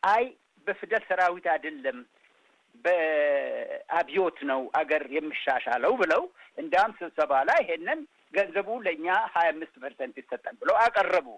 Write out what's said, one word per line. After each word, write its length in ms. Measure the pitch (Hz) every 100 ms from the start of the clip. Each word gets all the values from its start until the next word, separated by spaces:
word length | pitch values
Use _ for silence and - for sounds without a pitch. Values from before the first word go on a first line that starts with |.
አይ 200 | 190 220 254 - _ _ -
በፊደል 360 | 196 185 214 -
ሰራዊት 400 | 185 180 180 170
አይደለም 500 | 160 156 151 131 127 120 _ _ _ _ _ _ _
በአብዮት 1600 | 170 180 160 151 147 143 131 120 120 - - 165 - 196 180 -
ነው 180 | 139 131 127 147
አገር 280 | 151 151 139
የሚሻሻለው 840 | 143 151 139 - 127 123 120 139 254
ብለው፣ 280 | 160 175 359 _ - -
እንዳውም 360 | - 175 220 -
ስብሰባ 360 | 170 - 151 135
ላይ 160 | 147 320
ይሄንን 400 | 247 165 180 320 294 _ _
ገንዘቡ 360 | 180 185 170 196 240
ለእኛ 260 | 196 160 165 208 220
ሃያ 200 | 175 170
አምስት 260 | 156 160 -
ፐርሰንት 360 | 131 - 127 135
ይሰጠን 380 | - 123 - 123
ብለው 180 | - 196
አቀረቡ። 500 | 233 214 180 180 131